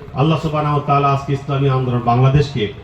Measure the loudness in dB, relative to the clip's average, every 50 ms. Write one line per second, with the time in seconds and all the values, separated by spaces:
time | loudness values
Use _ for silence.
0 | -16 -8 -4 0 0 0 0 0 -2 -4 -2 -2 -2 0 -2 -2 0 0 2 2
1 | 2 2 0 0 -2 -4 -4 -4 -4 -4 -2 0 0 2 0 0 0 0 -2 0
2 | 0 2 2 4 4 4 4 4 2 0 -2 -4 -4 -4 -6 -8